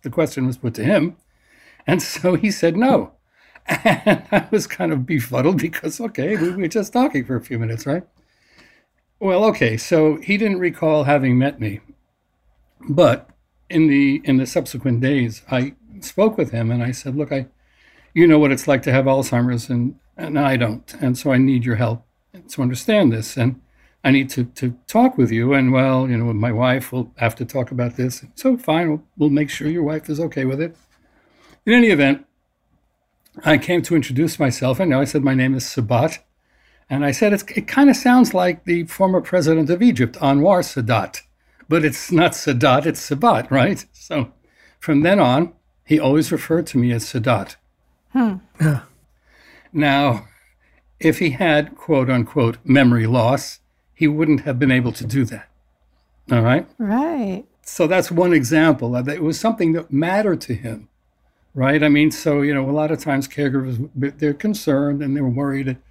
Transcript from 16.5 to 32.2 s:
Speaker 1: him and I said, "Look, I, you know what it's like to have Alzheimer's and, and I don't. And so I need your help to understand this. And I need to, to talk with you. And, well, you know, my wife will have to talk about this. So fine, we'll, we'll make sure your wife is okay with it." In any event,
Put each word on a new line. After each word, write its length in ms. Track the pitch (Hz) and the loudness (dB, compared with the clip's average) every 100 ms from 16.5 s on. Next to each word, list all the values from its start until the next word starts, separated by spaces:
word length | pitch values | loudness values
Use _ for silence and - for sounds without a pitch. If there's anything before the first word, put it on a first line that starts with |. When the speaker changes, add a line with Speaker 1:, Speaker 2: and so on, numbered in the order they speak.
Speaker 1:
him 200 | 117 113 | -4 -4
and 120 | 120 | -2
I 80 | 120 | -4
said, 260 | 123 143 139 | -8 -8 -8
"Look, 160 | 147 | -6
I, 140 | 139 127 _ _ _ _ _ _ | -6 -8 _ _ _ _ _ _
you 140 | 160 170 | 4 6
know 120 | 151 | 8
what 140 | 147 | 4
it's 160 | 131 - | 2 0
like 140 | 135 | 0
to 100 | 135 | 2
have 140 | 131 135 | 2 2
Alzheimer's 640 | 135 135 120 123 120 117 | 0 0 0 0 -2 -2
and, 280 | 123 123 - _ - | -2 -2 -6 _ -12
and 220 | - 143 | -4 0
I 180 | 143 131 | 2 0
don't. 360 | 117 110 - - | -2 -6 -14 -4
And 160 | 131 123 | -4 -2
so 160 | 147 | 0
I 60 | 127 | 2
need 260 | 131 127 | 2 2
your 120 | 120 107 | 0 -2
help 280 | 117 117 _ _ _ - - | -2 -4 _ _ _ -20 -12
to 120 | - | -4
understand 500 | 127 123 - 214 156 | -4 -2 0 2 2
this. 240 | 113 107 - | 0 -4 -2
And 240 | 120 127 _ _ _ _ | -2 -4 _ _ _ _
I 80 | 135 | 0
need 180 | 135 135 | 2 0
to, 140 | 131 | -4
to 320 | 120 - 127 120 - | -6 -6 -8 -8 -2
talk 300 | 220 254 254 | 2 2 2
with 160 | 117 | 0
you. 220 | 113 120 | 2 2
And, 180 | 139 131 | 2 2
well, 360 | 131 131 131 131 | 2 2 0 0
you 100 | 120 | -2
know, 140 | 117 | -2
my 180 | 107 120 | -2 -2
wife 400 | 110 127 131 127 | 0 0 -2 -4
will 200 | 127 120 - | -8 -8 -4
have 180 | 117 - | -4 -2
to 80 | |
talk 260 | 120 135 123 | -6 -6 -6
about 260 | 123 120 123 | -4 -6 -4
this. 280 | 127 123 - | -6 -6 -16
So 240 | - 262 247 | -4 -2 0
fine, 300 | - 160 170 | 0 -2 0
we'll, 120 | 151 - - | -4 -8 -2
we'll 140 | 151 | 2
make 180 | 139 139 | 2 -2
sure 200 | - 147 | -4 -4
your 140 | 170 | -2
wife 280 | 147 156 151 | -4 -6 -6
is 100 | 151 | -6
okay 240 | 165 143 | -6 -4
with 160 | 131 135 | -4 -4
it." 160 | 165 - _ _ _ _ _ _ _ _ | -6 -10 _ _ _ _ _ _ _ _
In 80 | - | 2
any 160 | 240 233 | 4 6
event, 380 | 160 139 139 | 4 2 0